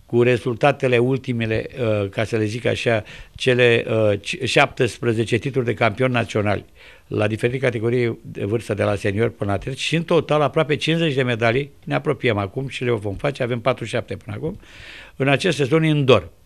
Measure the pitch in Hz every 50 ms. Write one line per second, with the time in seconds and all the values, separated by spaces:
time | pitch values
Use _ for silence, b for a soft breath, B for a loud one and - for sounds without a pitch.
0 | _ _ - 117 120 123 127 110 - 127 120 - - 143 131 - - 127 123 117
1 | 120 127 135 131 - - 123 117 117 110 110 110 - - - - 123 110 107 104
2 | 101 98 95 - 110 104 117 110 107 104 107 123 113 113 110 - - 127 117 107
3 | 101 B B B B B B - - 131 127 123 127 120 117 117 - - 117 110
4 | 110 104 104 101 - - - - 131 113 - 156 143 - - - 131 110 - -
5 | - 120 110 110 113 101 120 110 - 143 117 135 120 113 113 - 120 113 98 -
6 | 127 131 123 120 113 - - 110 101 104 98 92 - - B B B B B B
7 | B _ 98 104 107 107 110 107 - 123 123 135 131 127 113 117 107 117 120 127
8 | 120 117 - - - 104 110 - 113 101 107 117 110 - 107 101 107 104 104 98
9 | - 107 98 104 117 107 - - 110 101 101 98 - 131 135 - - - 151 165
10 | 160 - 180 160 139 - 151 151 147 143 - 160 151 127 147 117 - 151 160 165
11 | 170 160 135 131 131 123 120 110 113 113 117 135 147 139 - - - 160 143 139
12 | 139 151 143 - - 123 107 104 101 92 - 135 135 131 - - 131 120 120 107
13 | 98 104 95 92 - 143 139 - 131 117 127 120 110 135 123 - 117 107 - 120
14 | 101 - 104 92 - - 101 107 135 160 208 - B B B B B B B B
15 | B B B - 135 139 139 127 - 190 160 - 143 117 143 160 160 160 151 147
16 | 139 123 123 98 - - - _ _